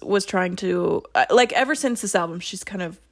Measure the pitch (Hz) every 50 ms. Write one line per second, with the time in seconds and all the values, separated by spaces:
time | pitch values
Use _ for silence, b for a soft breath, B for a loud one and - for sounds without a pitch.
0 | - - 196 202 190 - - 190 185 180 180 185 - 185 180 180 175 175 - -
1 | - - - - - - - 240 247 233 - - 254 262 302 285 - 262 240 220
2 | - 196 - 190 170 170 165 175 180 - - 185 - - 202 196 180 165 165 -
3 | _ _